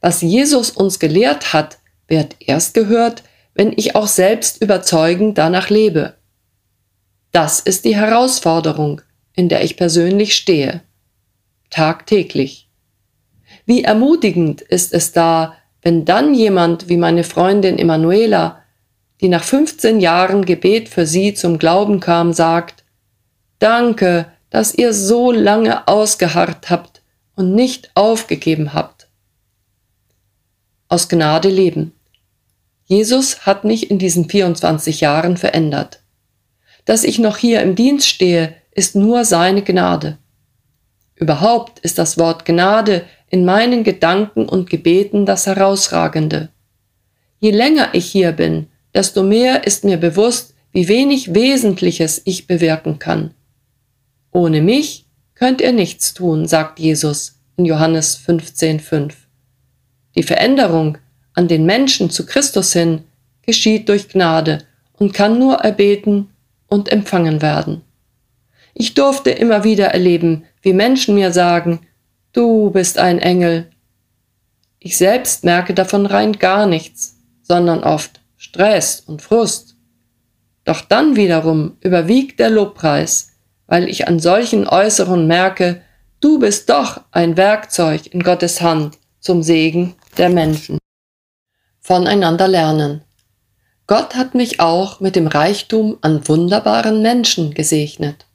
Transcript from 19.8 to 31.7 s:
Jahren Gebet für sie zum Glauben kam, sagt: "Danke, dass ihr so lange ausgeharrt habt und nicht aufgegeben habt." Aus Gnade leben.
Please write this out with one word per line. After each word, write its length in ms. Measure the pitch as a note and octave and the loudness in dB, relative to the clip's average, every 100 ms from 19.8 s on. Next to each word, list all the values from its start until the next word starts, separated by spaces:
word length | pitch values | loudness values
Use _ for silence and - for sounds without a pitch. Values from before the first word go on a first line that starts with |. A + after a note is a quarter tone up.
| A#3 A3+ | -2 0
Jahren 460 | F3+ E3+ F#3 G3 F#3 | 2 2 0 0 0
Gebet 420 | E3+ F#3 A3 A3 | 0 0 0 -2
für 200 | - E3 | -4 -2
sie 260 | E3+ G3+ | 0 -2
zum 240 | G3+ F3 E3 | -2 -4 0
Glauben 420 | D#3+ F3+ G#3 G3+ | 2 2 0 -2
kam, 320 | - E3+ E3+ | 0 0 0
sagt: 520 | E3 E3 E3 E3+ - _ _ _ _ _ _ _ _ | 0 0 0 -4 -18 _ _ _ _ _ _ _ _
"Danke, 760 | G#3+ A#3 A#3+ A3+ F#3 F3 E3 _ _ | 0 2 0 0 0 0 -4 _ _
dass 240 | - A3 | -2 -2
ihr 200 | - A#3+ | 0 0
so 400 | G#3 G3 A#3 B3 | 0 0 2 4
lange 560 | A#3 G3+ G#3+ A3 - - | 2 2 2 2 0 0
ausgeharrt 800 | G#3 G#3+ - F3 D#3+ E3+ E3 - | 0 0 0 -2 0 -2 -4 -4
habt 320 | E3+ - _ _ _ _ - | -4 -4 _ _ _ _ -4
und 180 | F#3 | 0
nicht 380 | G3 B3+ B3+ - - | 2 0 -2 -4 0
aufgegeben 760 | G#3 A3 - D#3+ - D#3+ D3+ | 2 0 -4 -6 -2 -2 -2
habt." 360 | D#3 D#3 _ _ _ _ _ _ _ _ _ _ _ _ _ _ _ _ _ _ _ _ | -6 -8 _ _ _ _ _ _ _ _ _ _ _ _ _ _ _ _ _ _ _ _
Aus 220 | F3 - | -4 0
Gnade 400 | E3+ D#3 D#3 F#3+ | 0 2 2 2
leben. 420 | F#3+ F#3 | 2 0